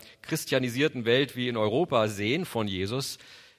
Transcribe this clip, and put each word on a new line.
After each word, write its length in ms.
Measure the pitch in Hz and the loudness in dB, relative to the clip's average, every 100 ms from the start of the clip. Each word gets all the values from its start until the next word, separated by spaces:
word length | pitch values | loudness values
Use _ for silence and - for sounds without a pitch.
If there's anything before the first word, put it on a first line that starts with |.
| - - | -16 -20
christianisierten 840 | - 156 - 135 127 117 151 139 113 | -6 -6 0 0 0 0 0 0 2
Welt 300 | 123 143 123 | 4 2 -2
wie 120 | 123 | -4
in 80 | 117 | 0
Europa 520 | 107 123 175 123 107 | 2 2 2 2 2
sehen 380 | 101 104 156 185 | 0 -2 -2 -2
von 220 | 117 104 | -2 -2
Jesus, 520 | 92 98 123 135 - - - - | -2 -4 -4 -6 -10 -16 -20 -20